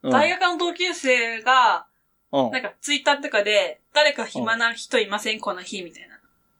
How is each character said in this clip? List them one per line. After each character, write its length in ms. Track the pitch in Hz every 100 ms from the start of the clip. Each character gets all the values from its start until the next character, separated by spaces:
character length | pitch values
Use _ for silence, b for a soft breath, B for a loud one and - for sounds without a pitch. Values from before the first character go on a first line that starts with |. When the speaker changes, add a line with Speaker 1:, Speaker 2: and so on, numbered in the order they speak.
Speaker 1:
う 40 | 262
ん。 40 |
Speaker 2:
大 180 | 254 320
学 120 | 370
の 160 | 370 339
同 160 | 349
級 200 | 349 349
生 480 | 330 269 247 233 226
が、 460 | 247 262 226 180 - _ _ _ _
Speaker 1:
う 180 | 139 113
ん。 20 |
Speaker 2:
な 80 | 254
ん 20 |
か、 120 | - _
Twitter 360 | - 285 294 285
と 120 | 294
か 140 | 214
で、 380 | 202 208 185 - _
誰 200 | 294 302
か 120 | 285
暇 320 | 214 - 220 233
な 160 | 233
人 260 | 226 - 240
い 80 | 208
ま 120 | 208
せ 120 | 214
ん？ 40 |
Speaker 1:
う 20 | 214
ん。 40 |
Speaker 2:
こ 120 | 214
の 80 | 180
日、 180 | - 196
み 100 | 170
た 80 | -
い 60 | -
な。 60 | - _ _ _